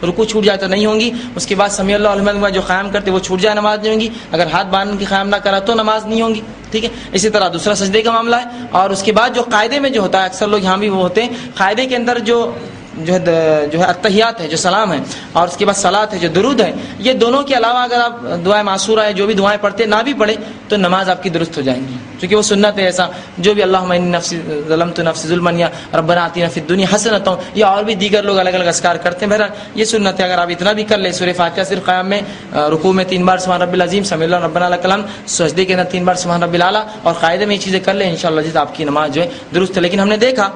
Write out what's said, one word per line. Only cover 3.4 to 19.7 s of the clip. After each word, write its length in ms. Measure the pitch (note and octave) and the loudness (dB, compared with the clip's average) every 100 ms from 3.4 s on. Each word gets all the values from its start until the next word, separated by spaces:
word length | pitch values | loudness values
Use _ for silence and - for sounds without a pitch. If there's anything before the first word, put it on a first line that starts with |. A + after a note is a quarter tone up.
جائے 140 | G#3+ | 2
نماز 240 | G#3 G#3+ G#3 | 2 0 0
نہیں 140 | G#3+ | 0
ہوں 80 | A3 | 0
گی، 80 | A3+ - - | -2 -6 -4
اگر 140 | E3 E3 | 0 0
ہاتھ 160 | E3+ F#3+ | 0 0
باندھ 300 | F#3+ G3+ G3 | 0 0 -4
کے 60 | |
قیام 240 | G3 G3 G3 | 0 0 0
نہ 80 | G3+ | 0
کرا 140 | G3 G3 | 2 0
تو 140 | G3 | 0
نماز 320 | A3+ G#3+ A3 G#3 | 0 0 0 0
نہیں 160 | A3+ | 0
ہوں 120 | A3+ | 0
گی۔ 60 | G#3+ - - - | -2 -6 -16 -6
ٹھیک 120 | A3 | -4
ہے، 40 | A3+ - - | -4 -8 -4
اسی 180 | G3 G#3+ | 0 2
طرح 180 | G#3 F3+ | 2 0
دوسرا 220 | E3 G#3 | 0 -2
سجدے 280 | G3+ G3 G#3+ | 0 2 2
کا 80 | A3+ | 2
معاملہ 260 | A#3 A#3 A#3+ | 0 2 0
ہے۔ 60 | B3 - - | -2 -12 0
اور 200 | F3+ G3 | 2 2
اس 120 | G3 | 0
کے 100 | A3 | 2
بعد 180 | G#3 B3+ | 4 2
جو 80 | B3 | 0
قاعدے 380 | A#3+ G#3+ A3+ C#4+ | 0 2 2 0
میں 100 | C#4 | 0
جو 100 | A#3 | 0
ہوتا 200 | F#3 F#3+ | 2 2
ہے، 40 | |
اکثر 220 | F#3 - G#3 | 0 -2 0
لوگ 140 | G#3 | 2
یہاں 160 | F#3 F#3+ | 2 0
بھی 120 | G#3 | 0
وہ 140 | F#3+ | 0
ہوتے 200 | F3+ G3 | 2 0
ہیں، 60 | A#3+ B3 - - | -2 -6 -10 0
قاعدے 300 | G3 A3 C4 | 0 2 0
کے 100 | B3 | 0
اندر 220 | A#3 A#3+ | 0 0
جو، 340 | G#3+ A#3 A#3+ - - - - - | 2 0 0 -6 -12 -16 -14 -8
جو 140 | D#3+ | -2
ہے 40 | F3+ | 0
د-، 540 | E3+ E3 D#3+ D3+ D3 | 2 2 4 2 2
جو 60 | D#3+ | 2
ہے 60 | |
اتحیات 560 | F#3 F3 A3 G3 A3+ A3+ | 2 2 2 4 2 0
ہے، 80 | D#3 | -6
جو 80 | D#3+ | -2
سلام 360 | F#3 G3 G#3 | 0 2 0
ہے، 60 | C#3+ C3 - - | -2 -6 -12 -4
اور 160 | E3 F3 | 0 0
اس 80 | - | 0
کے 100 | G3+ | 0
بعد 80 | |
صلاۃ 320 | G3 F#3 G3 G#3+ | 2 2 2 0
ہے، 60 | F#3+ | -2
جو 100 | E3+ | 0
درود 320 | E3 A#3+ B3 | 2 2 2
ہے، 120 | F3+ - - - | 0 -2 -10 -4
یہ 140 | A#3 | -2
دونوں 300 | B3+ A#3 C4+ | 2 2 2
کے 140 | C4+ B3+ | 2 0
علاوہ 220 | A3+ B3 | 2 0
اگر 220 | B3 A#3+ | 0 0
آپ 120 | A#3+ A#3 G3+ F3 | 0 -4 -6 -2
دعائیں 200 | F3 G#3 | 2 2
معصورہ 360 | G3+ F#3+ G#3+ A3 | 2 -2 2 2
ہے، 120 | G#3+ | 2
جو 140 | G3 G3+ | 0 0
بھی 80 | |
دعائیں 280 | G3+ G3 G#3 | 2 2 2
پڑھتے 220 | G3+ | -2